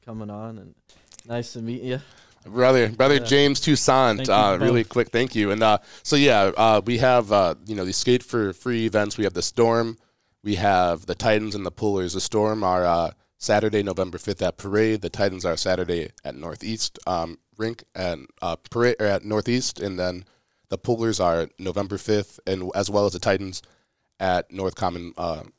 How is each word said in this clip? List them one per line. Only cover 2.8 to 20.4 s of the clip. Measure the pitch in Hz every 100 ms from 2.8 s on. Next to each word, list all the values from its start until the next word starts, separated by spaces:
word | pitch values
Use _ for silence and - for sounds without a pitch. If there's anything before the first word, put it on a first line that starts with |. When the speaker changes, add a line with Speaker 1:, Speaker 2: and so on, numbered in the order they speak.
| 110
Speaker 2:
brother | 113 135 139
Speaker 1:
Yeah. | 113
Speaker 2:
James | 143 143 139
Toussaint, | 160 135 - 131 123 104
Speaker 3:
Thank | 110
you |
Speaker 2:
uh, | 101 104 90
really | 87 123
Speaker 3:
both. | 110
Speaker 2:
quick, | 123 110
thank | 120 127 113
you. | 101
And, | 104
uh, | 110 104 - -
so, | - 143
yeah, | 143 107 98 -
uh, | 113 107 104
we | 117
have, | 127 123 104
uh, | 101 87 69 98
you | 101
know, |
these | 92 -
Skate | 123 123
for | - 120 98
Free | - 127 117 110
events. | 107 101 -
We | 101
have |
the | 90
Storm. | - - 117 117 113 113 _ _ _ _
We | 104 92
have | 101 90 87 82 -
the | -
Titans | 113 107 107
and | 101 90
the |
Pullers. | - 107 95 90
The | 92
Storm | - 110 107 110
are, | 92 90 87
uh, | 85 82 - _ _
Saturday, | - 107 110 104
November | 98 92 92 87
fifth | 104 98
at | 92 -
Parade. | 98 104 110 107
The | 98
Titans | - 101 92 92
are | 80
Saturday | 95 90 87 85 76 - 71
at | 64
Northeast, | 82 76 104 110 - - -
um, | 87 82 80 _ -
rink | 113 117 _ 92
and, | 90 78 - _
uh, | 87 82 -
Parade, | 117 123 -
or | 104
at | 98
Northeast. | 104 107 120 123 - -
And | 98 90
then | 90 90 - _